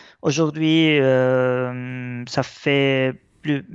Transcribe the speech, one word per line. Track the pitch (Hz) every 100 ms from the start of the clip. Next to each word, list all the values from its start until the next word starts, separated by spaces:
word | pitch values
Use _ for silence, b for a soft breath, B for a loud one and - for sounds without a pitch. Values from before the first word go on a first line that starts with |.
| B B
Aujourd'hui, | - 143 160 151 156 160 160 151
euh, | 131 131 127 131 127 127 127 123 123 127 123 123 120
ça | -
fait | 127 - - 139 139 135 131 127 _ _
plus-, | 151 143 -